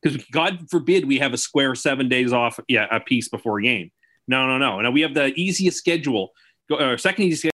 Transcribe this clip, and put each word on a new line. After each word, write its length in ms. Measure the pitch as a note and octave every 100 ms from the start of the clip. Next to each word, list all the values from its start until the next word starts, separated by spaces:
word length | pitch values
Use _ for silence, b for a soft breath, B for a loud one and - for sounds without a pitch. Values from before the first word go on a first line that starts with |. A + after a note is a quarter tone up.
'cause 140 | D#3+ C#3+ -
God 380 | D#3+ F3 F3+ D#3+
forbid 380 | F3 C3+ F#3 C#3+
we 120 | C3+
have 120 | C#3
a 60 | B2
square 360 | - D3 C#3
seven 360 | B2 D3 C3+ B2+
days 240 | B2+ B2
off, 260 | B2 A#2+ - -
yeah, 180 | A#2 G#2
a 100 | A2+
piece 280 | - B2 A2
before 320 | G#2+ A#2 G#2
a 20 |
game. 280 | A2+ A2+ E2 _ _ _ -
No, 180 | C3 C3
no, 120 | C3
no. 240 | C3+ G2
Now, 80 | A#2
we 100 | C3+
have 140 | D#3
the 180 | C#3+ C#3 C#3
easiest 380 | F#3 F3+ F#3 -
schedule, 540 | - E3+ C#3+ A2 F#2+ b b b _
go-, 80 | D3
uh, 200 | C#3 A#2+
second 260 | F#3 F#3+
easiest 160 | F#3+ D#3
schedule 100 | D#3+